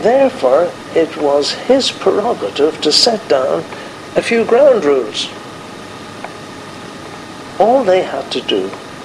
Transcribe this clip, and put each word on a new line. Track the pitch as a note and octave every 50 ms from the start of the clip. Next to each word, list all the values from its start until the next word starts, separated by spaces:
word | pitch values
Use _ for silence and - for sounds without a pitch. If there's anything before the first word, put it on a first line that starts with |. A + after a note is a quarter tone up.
therefore, | D3 G3+ A#3+ C4+ C#4 C4 - - - B2+ B2+ D3 F3 E3+ - - - - -
it | D#3+ D#3+ D#3 - -
was | D3+ C#3+ C#3+ C#3+ C#3+ -
his | - - - - B3 C#4 B3 -
prerogative | - - - F#3+ F#3+ F#3+ G#3 A#3+ A3+ - - G2 - - C#3 D#3 D#3 -
to | - D#3
set | - - - B3 A3+ G3+ - -
down | - C3+ C3 C#3+ D#3 E3 D#3+ - - - - - - - - - -
a | -
few | E3+ - A#3 A3+ A3
ground | - - A#3+ D4 D4+ - G#3+ D#3
rules. | D3 C#3+ C3 A#2+ G#2+ - - - - - - - - - - - - - - - - - - - - - - - - - - - - - - - - - - - - - - - - - - - - - - - - - -
All | F3+ G#3+ B3 C#4 B3+
they | F#3 F#3 F#3+ E3
had | - - C3+ C#3 -
to | - C3
do, | A2+ A2 A2+ G2+ F#2 G2 F#2+ - - - - - -